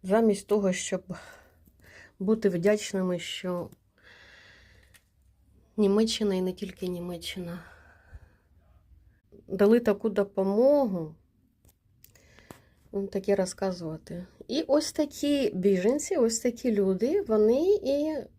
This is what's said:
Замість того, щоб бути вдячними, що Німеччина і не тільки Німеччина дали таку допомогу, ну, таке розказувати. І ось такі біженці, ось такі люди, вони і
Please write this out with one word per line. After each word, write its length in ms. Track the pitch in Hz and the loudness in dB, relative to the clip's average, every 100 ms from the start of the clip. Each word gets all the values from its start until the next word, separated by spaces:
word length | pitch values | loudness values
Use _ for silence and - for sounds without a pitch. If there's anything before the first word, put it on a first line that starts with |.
Замість 440 | 185 214 226 202 - | 2 2 4 2 0
того, 260 | 208 196 | 0 0
щоб 300 | 185 - 190 - 180 - - _ _ _ _ - - - _ | -2 -4 -6 -8 -14 -14 -20 _ _ _ _ -20 -20 -20 _
бути 300 | 190 220 208 | -2 2 2
вдячними, 680 | 175 185 214 - 196 185 180 | 2 2 2 -2 -4 -2 -4
що 500 | 170 - 185 180 - - _ _ _ - - - - - _ _ _ _ _ _ _ _ _ _ _ - | -6 -10 -6 -6 -8 -16 _ _ _ -20 -20 -20 -20 -20 _ _ _ _ _ _ _ _ _ _ _ 0
Німеччина 580 | 202 202 226 - 208 185 | 2 4 2 0 -2 0
і 60 | |
не 120 | 185 | -2
тільки 340 | 180 190 - 180 | -6 -12 -10 -8
Німеччина 720 | 175 175 175 - 190 175 175 170 - - _ _ - - _ _ _ _ _ _ - _ _ _ - - | -8 -10 -10 -10 -10 -10 -12 -16 -20 -20 _ _ -20 -20 _ _ _ _ _ _ -20 _ _ _ -20 -10
дали 320 | 190 202 233 | 2 4 4
таку 300 | 240 208 220 | 4 -2 -2
допомогу, 1040 | 202 196 - 190 202 262 294 254 185 156 160 _ _ _ _ _ _ _ _ _ _ _ - _ - _ _ _ | -2 -4 -2 -2 2 4 4 2 -4 -8 -12 _ _ _ _ _ _ _ _ _ _ _ -20 _ -20 _ _ _
ну, 160 | 202 196 | -8 -6
таке 280 | 202 190 196 | -6 0 0
розказувати. 920 | 185 - 196 180 165 156 - 175 185 _ - | 0 -2 -6 -4 -8 -10 -12 -14 -14 _ -6
І 140 | 262 | -6
ось 300 | - 285 302 | 2 0 0
такі 600 | - 294 - 285 285 262 | -2 -4 -2 0 2 0
біженці, 640 | 190 190 190 190 285 - 359 | 2 2 4 2 0 0 2
ось 240 | 233 226 | 2 2
такі 320 | 247 240 254 | -2 -2 -2
люди, 500 | 208 190 185 240 392 | 2 2 2 0 0
вони 580 | 392 220 214 254 349 415 | 2 4 4 4 4 2
і 340 | - 277 311 302 - | 2 0 0 -4 -8